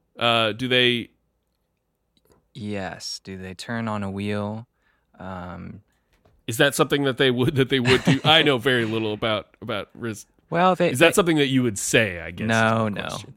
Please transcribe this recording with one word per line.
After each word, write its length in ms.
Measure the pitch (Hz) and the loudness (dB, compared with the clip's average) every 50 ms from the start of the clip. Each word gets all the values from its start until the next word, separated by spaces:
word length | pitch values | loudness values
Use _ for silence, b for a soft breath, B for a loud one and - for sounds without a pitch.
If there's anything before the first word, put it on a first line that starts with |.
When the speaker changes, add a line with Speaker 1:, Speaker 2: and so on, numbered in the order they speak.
| _ _ _ | _ _ _
Speaker 1:
Uh, 340 | - 117 117 117 117 113 110 | -2 0 0 2 2 2 0
do 160 | 104 110 127 | -2 -4 -2
they 440 | 123 127 127 123 123 123 120 - - _ _ _ _ _ _ _ _ _ _ _ _ _ _ _ _ _ _ _ _ _ _ _ _ _ _ _ _ - | 0 2 4 4 4 2 0 -4 -8 _ _ _ _ _ _ _ _ _ _ _ _ _ _ _ _ _ _ _ _ _ _ _ _ _ _ _ _ -16
Speaker 2:
Yes. 680 | 135 104 104 104 98 92 85 85 - - - - - - | -12 -10 -8 -6 -6 -8 -8 -10 -10 -12 -12 -12 -12 -12
Do 140 | - 95 | -14 -14
they 160 | 92 92 92 92 | -12 -12 -12 -14
turn 340 | - - - 120 113 113 | -12 -10 -8 -8 -6 -4
on 160 | 113 107 104 101 | -4 -4 -4 -6
a 80 | 95 | -6
wheel? 560 | 95 98 101 104 104 104 101 104 107 110 120 - _ _ _ _ _ _ _ _ _ | -6 -6 -4 -4 -4 -4 -4 -6 -8 -10 -12 -16 _ _ _ _ _ _ _ _ _
Um, 640 | - 92 92 95 90 90 90 87 87 90 - - 98 - _ _ _ _ _ _ _ _ _ _ _ _ | -16 -14 -12 -12 -12 -12 -12 -12 -14 -14 -16 -16 -18 -20 _ _ _ _ _ _ _ _ _ _ _ _
Speaker 1:
Is 100 | - 113 | -4 0
that 180 | 120 147 143 - | 2 2 2 4
something 280 | - 151 139 156 143 143 | 2 0 0 0 0 0
that 140 | 139 123 | 0 0
they 140 | - 143 131 | 2 2 2
would, 240 | 123 120 123 - - | 2 2 0 0 2
that 140 | 135 135 123 | 0 0 2
they 100 | 139 131 | 0 0
would 240 | 120 123 127 123 - | 2 4 2 4 4
do? 160 | - 135 135 | 2 2 2
Speaker 2:
<laughs> 40 | - | 4
Speaker 1:
I 160 | 156 156 160 | 4 4 6
know 160 | 156 147 135 | 6 4 2
very 260 | 120 107 139 127 120 113 | 2 2 2 2 2 2
little 280 | 107 113 113 110 107 107 | 0 -2 -2 -2 -4 -4
about, 420 | 104 120 113 107 101 - _ _ _ | -2 -2 -2 -2 -2 -6 _ _ _
about 280 | - 113 113 101 87 - - | -10 -8 -8 -8 -8 -10 -12
wrist. 340 | - 113 113 110 - - _ _ _ _ - | -10 -10 -10 -10 -10 -14 _ _ _ _ -4
Speaker 2:
Well, 260 | 165 170 180 185 185 | 0 2 2 4 4
they, 140 | - 175 165 | 2 0 0
Speaker 1:
Is 80 | 127 123 | 4 6
that 100 | 170 170 | 4 6
Speaker 2:
they 20 | - | 6
Speaker 1:
something 240 | 214 185 170 160 | 4 2 2 2
that 100 | 151 143 | 2 2
you 140 | 131 135 131 123 | 2 2 2 0
would 140 | 120 101 | 0 -2
say, 420 | - - - - 127 113 98 90 85 | -4 -2 2 2 2 2 2 -2 -6
I 120 | 82 82 | -10 -10
guess, 140 | 87 92 107 | -8 -6 -2
is 40 | 110 | 0
Speaker 2:
No, 360 | 113 113 113 113 113 113 113 | 2 2 2 2 2 0 0
Speaker 1:
the 40 | 107 | -2
Speaker 2:
no, 120 | 101 101 | -4 -6
Speaker 1:
question. 320 | - - - - - - - | -8 -8 -10 -12 -12 -16 -16